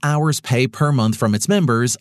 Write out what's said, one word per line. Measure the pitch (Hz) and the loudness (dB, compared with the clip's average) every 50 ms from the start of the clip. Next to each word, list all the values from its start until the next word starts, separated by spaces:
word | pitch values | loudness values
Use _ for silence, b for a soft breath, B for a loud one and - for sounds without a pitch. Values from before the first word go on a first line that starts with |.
hours' | - 147 147 151 156 156 135 - | -2 -2 0 0 0 -2 -2 -4
pay | - - 123 120 131 | -2 -2 0 0 0
per | - - - 147 147 | 0 0 0 0 0
month | 143 120 110 110 107 | 2 2 2 0 0
from | - 117 104 104 | 0 0 0 0
its | 98 - 185 | 0 0 0
members | 208 202 165 120 113 113 123 120 - - | 0 2 2 2 2 0 0 -2 -4 -2